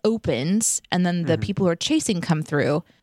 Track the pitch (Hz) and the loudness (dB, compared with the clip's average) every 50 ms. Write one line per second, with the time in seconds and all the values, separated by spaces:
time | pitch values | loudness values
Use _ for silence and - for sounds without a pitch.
0 | - 220 226 220 - 170 135 113 135 170 196 220 - - - - - _ - 180 | -2 0 0 0 -2 -2 -2 0 0 0 0 0 0 0 -2 -4 -4 _ 0 0
1 | 180 175 175 175 165 165 160 107 110 - 190 - 196 175 165 - - - 302 311 | 2 2 0 0 0 0 0 0 0 -4 -2 0 0 0 0 0 -2 0 0 0
2 | - - 196 170 - - 160 151 156 - 196 190 - 131 147 160 - _ _ _ | 0 0 -2 -2 0 0 0 0 0 -2 -2 0 0 0 0 -2 -4 _ _ _